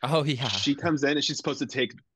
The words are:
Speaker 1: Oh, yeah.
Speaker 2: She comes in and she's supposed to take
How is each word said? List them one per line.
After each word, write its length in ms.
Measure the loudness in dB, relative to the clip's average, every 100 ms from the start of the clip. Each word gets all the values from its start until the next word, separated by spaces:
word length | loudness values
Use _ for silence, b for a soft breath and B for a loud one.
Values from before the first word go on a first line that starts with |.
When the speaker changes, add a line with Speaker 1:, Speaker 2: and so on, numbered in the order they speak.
Speaker 1:
Oh, 200 | 0 2
yeah. 400 | 2 0 -2 0
Speaker 2:
She 120 | 0 0
comes 280 | 2 2
in 80 | 2
and 120 | 2
she's 140 | 0 -2
supposed 220 | -4 -2
to 60 | -2
take 260 | -2 -2 -4 _